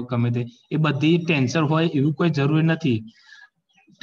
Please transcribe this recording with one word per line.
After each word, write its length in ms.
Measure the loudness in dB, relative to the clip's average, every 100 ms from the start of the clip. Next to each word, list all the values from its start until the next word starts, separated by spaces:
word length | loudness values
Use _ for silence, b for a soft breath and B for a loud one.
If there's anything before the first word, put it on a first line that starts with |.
| -2
ગમે 220 | -2 -2
તે, 140 | -2 -6 B B
એ 40 | -2
બધી 420 | -2 0 2 2
tensor 440 | 2 0 2 0
હોય 260 | 2 2 2
એવું 260 | 0 0
કોઈ 160 | 0 0
જરૂરી 340 | 0 0 2
નથી. 400 | 2 0 0 -2 -4 B B B B _ _ _ _ _